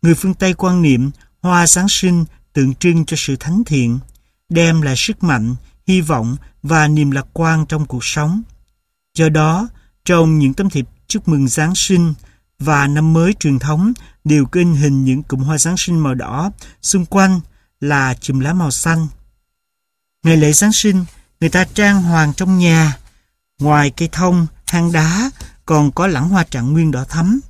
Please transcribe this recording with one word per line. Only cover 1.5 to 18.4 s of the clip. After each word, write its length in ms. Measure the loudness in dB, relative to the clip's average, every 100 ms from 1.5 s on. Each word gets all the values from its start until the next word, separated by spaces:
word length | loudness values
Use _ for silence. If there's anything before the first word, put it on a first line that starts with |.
| 2 2
Giáng 220 | 2 0
sinh 360 | 0 0 0 -2 -8 _
tượng 220 | -2 0 0
trưng 300 | 0 0 -2
cho 120 | -6
sự 160 | -6 -6
thánh 240 | -4 -2 0
thiện, 340 | 0 0 -2 -8 _ _ _ _
đem 320 | 0 2 2
lại 140 | 0 -2
sức 260 | -4 -4
mạnh, 320 | -2 0 -2 -6 -12 _ -2
hy 140 | 0
vọng 340 | 0 -2 -2 -6 -12 _
và 240 | -2 0 2
niềm 240 | 2 0
lạc 140 | -2 -6
quan 320 | -4 0 0 -2
trong 200 | -4 -6
cuộc 200 | -6 -6
sống. 360 | -4 -2 -2 -6 -18 _ _ _ _ _
Do 160 | -2 0
đó, 380 | 2 0 0 -6 -12 _ _ 0
trong 340 | 2 4 2
những 140 | 2
tấm 160 | 0 -2
thiệp 160 | -2 -8 _ _
chúc 200 | -6 -2
mừng 200 | 0 0
Giáng 280 | 0 -2 -2
sinh 380 | 0 2 2 -2 -12 _ _ _
và 280 | -2 0 2
năm 260 | 2 2
mới 200 | 4 2
truyền 260 | 0 0 0
thống 340 | 0 0 0 -2 -10 _
đều 220 | 0 0 2
có 140 | 0
in 140 | 2
hình 300 | 2 2 2
những 200 | 0 -2
cụm 200 | -4 -4
hoa 140 | -2 -2
Giáng 200 | -2 -2
sinh 220 | -2 -2
màu 120 | -2 -4
đỏ, 360 | -6 -6 -6 -8 -20 _
xung 240 | -4 -2 0
quanh 340 | 2 2 2 -4 _ _ _
là 320 | -4 -2 -2
chùm 260 | -4 -4
lá 140 | -4